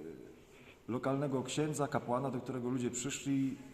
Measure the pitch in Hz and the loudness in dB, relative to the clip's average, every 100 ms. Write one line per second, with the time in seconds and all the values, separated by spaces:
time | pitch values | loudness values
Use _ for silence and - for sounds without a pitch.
0 | 160 - - - - - - - - 127 | -10 -10 -14 -18 -20 -20 -20 -16 -4 0
1 | 135 139 147 131 131 - 151 147 139 117 | 2 2 2 0 0 0 2 2 2 2
2 | - 123 139 120 135 127 123 131 120 120 | 2 2 2 -2 -2 -2 0 2 0 0
3 | 143 - 139 135 135 - - | -4 -2 2 4 2 0 -10